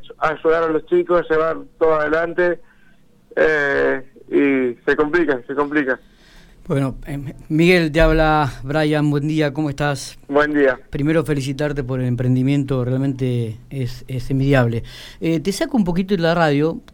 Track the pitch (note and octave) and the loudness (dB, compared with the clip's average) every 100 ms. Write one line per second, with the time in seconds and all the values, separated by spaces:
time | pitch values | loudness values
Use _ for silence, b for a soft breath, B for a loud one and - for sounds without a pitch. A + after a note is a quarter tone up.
0 | - - C#3+ D3 D#3+ D#3+ E3 D#3 - F3 | -8 -4 -4 -2 0 2 0 -2 -2 -2
1 | F3 F3+ D#3+ D#3 D#3+ D3+ C#3 - D#3+ D#3 | 2 0 2 0 0 -4 -8 0 2 2
2 | D3+ D#3 E3+ E3+ F3 E3+ b b b b | 0 -2 -2 0 0 -2 b b b b
3 | b _ _ - D#3 D#3 C#3+ C#3 C#3 C3+ | b _ _ 0 2 2 0 0 0 -2
4 | - - - C#3+ C#3+ C3+ B2+ A#2 - C#3 | -8 -20 -2 2 2 2 0 -4 -2 0
5 | D3+ E3+ D#3 B2+ - C#3 D3 D3+ C3 B2 | 2 2 0 -2 -4 -4 -2 -2 -2 -4
6 | b b b b b b - C#3 C3+ B2 | b b b b b b -4 -2 -2 -6
7 | - C#3+ C3 - - D#3 E3+ F3+ D#3+ D3+ | -10 -10 -10 -12 -4 2 4 4 4 4
8 | D#3+ D#3+ D#3 D#3 C#3 - C3 D3+ D3+ D3+ | 4 4 4 2 0 -4 -4 0 0 2
9 | D3 C#3+ D3+ D#3 D3 D3 D3+ C#3 D3 C#3 | 0 0 0 0 -2 -2 -6 -2 -4 -4
10 | - - - C#3+ D3 D3 C#3 B2 - D#3 | -10 -16 -2 2 2 4 2 2 -6 -4
11 | C#3+ D#3+ D3+ D3 C3 C3+ D3+ D3 B2+ C3 | 0 0 0 -2 -2 -4 -4 -4 -4 -2
12 | B2+ A#2+ B2+ B2+ C3 C#3+ C3+ C3 B2 C3 | -2 0 0 2 2 0 0 -2 0 -2
13 | C#3 B2+ C3 A#2+ A2+ A2 - C#3 B2 - | -2 -2 -2 -2 -4 -8 -12 -8 -6 -8
14 | - C3 A#2+ C3+ C3+ C#3 A#2+ A#2 B B | -10 -8 -4 0 2 4 2 0 B B
15 | B B E3 E3 F#3+ F#3+ D#4+ B3 F3+ F3 | B B -2 -2 -2 -2 0 0 0 0
16 | F#3+ G3+ E3 E3+ D#3+ C#3+ D#3 - - | 0 2 2 4 4 4 0 -2 -12